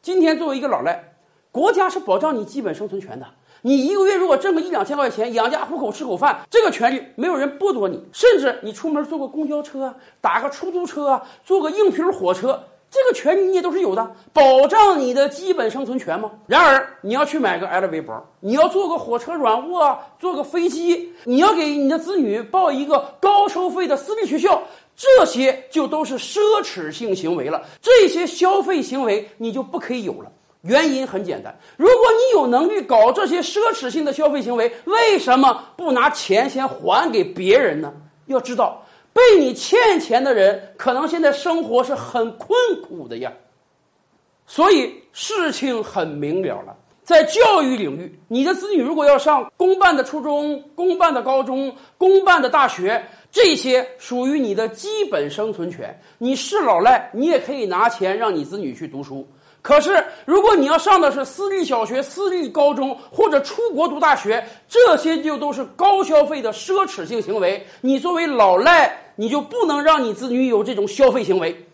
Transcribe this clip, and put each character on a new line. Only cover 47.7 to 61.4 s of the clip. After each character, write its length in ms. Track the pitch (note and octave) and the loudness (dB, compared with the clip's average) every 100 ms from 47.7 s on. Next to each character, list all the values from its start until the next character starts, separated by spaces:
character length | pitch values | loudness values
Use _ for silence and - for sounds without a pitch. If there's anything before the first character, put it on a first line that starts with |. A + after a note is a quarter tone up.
| B3+ | -2
领 220 | E3+ C#3+ | -6 -8
域， 220 | F3 - _ | -14 -18 _
你 160 | A#3 | -2
的 100 | D4 | -2
子 180 | F#4 G4 | -2 -2
女 120 | F#4 | -2
如 100 | B3 | 0
果 100 | D#4 | 2
要 140 | C#4+ C#4 | 4 4
上 340 | D4 C#4+ A#3 _ | 4 0 -2 _
公 220 | F4+ F#4 | 0 4
办 180 | F#4+ D4 | 2 2
的 60 | |
初 180 | B3+ D4+ | -4 -6
中、 420 | C#4+ D4 D4 C#4+ - - | -4 -4 -4 -8 -10 -4
公 200 | F#4 F#4 | -2 2
办 160 | E4+ | 0
的 120 | C4 | 0
高 180 | A#3 C4 | 0 -2
中、 340 | C4 C4 C#4 B3+ _ _ | -2 -4 -6 -10 _ _
公 260 | F#4 F#4+ | 4 6
办 160 | F#4+ F4 | 6 4
的 80 | B3+ | 4
大 200 | D4+ B3+ | 2 2
学， 360 | - F#3 A#3 - - _ | 0 -2 -2 -6 -20 _
这 240 | G4 G#4 D4+ | 2 4 4
些 340 | C4 B3+ B3+ - | 0 0 0 -12
属 300 | - B3 C4 | -8 -4 -2
于 120 | D4 | -2
你 140 | A#3+ | -2
的 140 | G3 A3 | -2 -4
基 380 | A3 G4+ G#4+ - | -6 -8 -4 -2
本 220 | D#3+ D3 | -4 -4
生 240 | D3 A3 | -6 -6
存 200 | G3 E3+ | -6 -10
权， 280 | E3+ A2 - _ _ | -10 -16 -16 _ _
你 160 | A#3+ C4+ | -4 -4
是 240 | - G#4 | -4 -2
老 200 | C#4+ F3 | 0 2
赖， 300 | G#3+ B3 - G#3+ | 4 2 0 -4
你 100 | D#4 | 0
也 140 | D4 | 0
可 120 | - | -2
以 140 | C#4 G#3 | -6 -4
拿 240 | F3+ A#3 | 0 -2
钱 260 | A#3 F#3+ G3+ | 0 -4 -2
让 200 | A3+ E3+ | -2 -4
你 100 | C#3 | -6
子 140 | G3 | -10
女 160 | D3+ A#2 | -10 -10
去 120 | D#3 | -14
读 160 | C3+ | -14
书。 240 | C#3 C3+ - _ _ _ | -14 -16 -16 _ _ _
可 160 | - D4 | 2 2
是 240 | D4 F#4+ - - - | 4 0 0 -12 0
如 160 | F#4 | 4
果 140 | G#4+ G4 | 4 4
你 100 | C#4 | 4
要 100 | D#4+ | 0
上 240 | F#4 F#4+ | 4 4
的 120 | D4 | 4
是 120 | C#4 | 0
私 240 | C4+ - | -8 -8